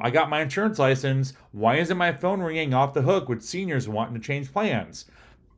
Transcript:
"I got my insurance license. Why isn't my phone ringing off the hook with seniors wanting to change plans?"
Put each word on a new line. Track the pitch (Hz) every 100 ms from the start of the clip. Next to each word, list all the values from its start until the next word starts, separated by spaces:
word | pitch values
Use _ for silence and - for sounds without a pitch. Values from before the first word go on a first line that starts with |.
"I | 123
got | 151 147
my | 151
insurance | 147 190 214 214
license. | 135 131 139 135 131 - -
Why | 104 110 147
isn't | 170 180
my | 175
phone | 139 180 196
ringing | 170 160 147
off | 131 139
the | 143
hook | 139 190 127
with | 113
seniors | - 180 190 131 107
wanting | 107 113 117
to |
change | 143 143 139
plans?" | 202 208 113 82 - - - - - _